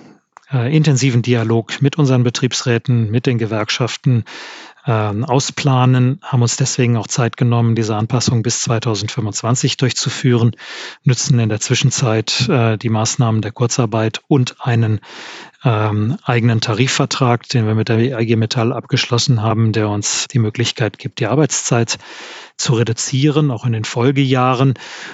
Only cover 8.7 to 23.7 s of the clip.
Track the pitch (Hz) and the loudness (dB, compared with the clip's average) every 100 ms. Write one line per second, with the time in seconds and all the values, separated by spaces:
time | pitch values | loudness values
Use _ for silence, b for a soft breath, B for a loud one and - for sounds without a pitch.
8.7 | 110 117 101 107 - 107 - 113 131 135 | -2 0 -2 -4 -4 -6 -4 -2 0 0
9.7 | - 127 - 131 - 131 120 117 B B | 0 -2 0 -4 -2 2 2 2 B B
10.7 | B B B - 123 - 120 110 107 - | B B B 0 0 2 2 2 -2 -2
11.7 | 123 131 - 120 110 110 - - 139 113 | 0 0 0 0 0 0 -2 0 2 2
12.7 | 107 117 110 113 - 117 110 107 - 120 | 0 -2 0 0 0 2 0 -2 -2 -2
13.7 | - 113 110 110 - - 143 123 - 127 | 0 0 0 -2 -4 0 2 2 -2 0
14.7 | 117 110 107 B B B B B B 131 | 2 2 0 B B B B B B 0
15.7 | 107 107 104 107 180 - 120 117 113 - | 2 0 0 0 -2 -2 2 2 2 0
16.7 | 107 131 - 139 - 123 117 - 123 107 | 0 0 0 -2 0 0 0 0 0 2
17.7 | 110 110 113 120 120 113 113 110 123 113 | 0 2 2 0 0 0 0 0 0 -2
18.7 | 127 - 123 - 117 - 117 110 110 113 | -2 -4 -4 0 0 2 0 0 2 0
19.7 | 110 107 104 - - - 127 107 - 113 | 0 0 -2 -4 -4 -2 -2 0 -2 -4
20.7 | - 107 - - - 107 135 147 - - | -2 -4 -4 -10 -6 -2 2 0 -2 -2
21.7 | 120 113 - B B B B B - - | 0 0 -4 B B B B B -4 0
22.7 | 117 113 113 - 131 151 143 147 113 123 | 2 2 0 -2 0 2 2 0 0 -2